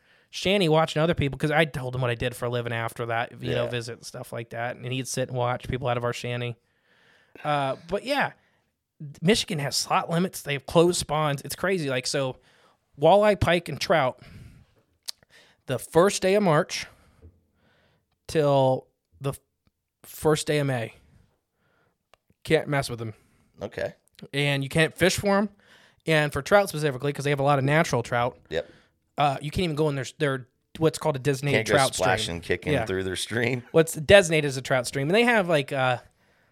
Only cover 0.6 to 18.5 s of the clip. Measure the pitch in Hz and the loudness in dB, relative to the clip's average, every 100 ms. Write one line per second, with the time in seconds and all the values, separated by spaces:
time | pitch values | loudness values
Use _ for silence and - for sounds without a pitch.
0.6 | 165 156 160 151 165 160 139 135 151 151 | 4 4 2 0 0 0 -2 -2 0 2
1.6 | 160 139 127 127 123 117 127 120 120 120 | 0 -2 -6 -4 -2 -2 -4 -4 -4 -2
2.6 | 120 117 113 - 117 117 123 120 127 123 | -4 -4 -6 -6 -4 -4 -4 -6 -4 -2
3.6 | 117 123 117 113 - 127 123 120 117 117 | -2 -4 -8 -12 -14 -14 -12 -12 -10 -8
4.6 | 120 - 123 131 120 - 127 127 120 123 | -8 -8 -8 -8 -6 -4 -4 -2 -2 -4
5.6 | - 123 131 120 120 120 123 120 120 117 | -6 -4 -2 -2 -2 -4 -6 -6 -6 -10
6.6 | _ _ _ _ _ _ _ - 151 147 | _ _ _ _ _ _ _ -12 -4 -2
7.6 | 139 - 170 202 220 285 165 - _ _ | -2 -4 -6 -6 -2 -2 -2 -6 _ _
8.6 | _ _ _ - 147 - 165 226 - 156 | _ _ _ -18 -16 -4 2 2 0 -4
9.6 | 139 - - 180 170 165 185 - 147 139 | -4 -4 0 -2 0 0 -2 -4 -6 -6
10.6 | - 170 175 175 - 151 151 139 139 - | 0 4 4 2 -2 0 0 -2 -6 -6
11.6 | 180 190 143 127 - 147 131 - _ _ | -2 -2 -2 -4 -2 -2 -2 -6 _ _
12.6 | _ _ _ - 160 196 214 196 170 175 | _ _ _ 2 6 6 6 4 2 2
13.6 | 170 135 - 170 127 - - - - - | 0 -6 0 2 2 -2 -12 -20 -20 -20
14.6 | _ _ _ _ - - _ - - _ | _ _ _ _ -18 -18 _ -20 -20 _
15.6 | - 123 - 165 196 - 190 202 196 151 | -8 -8 0 4 4 4 2 2 4 4
16.6 | 160 - - _ _ _ - _ _ _ | 2 -4 -10 _ _ _ -20 _ _ _
17.6 | _ _ _ _ _ _ - 160 147 | _ _ _ _ _ _ -6 0 2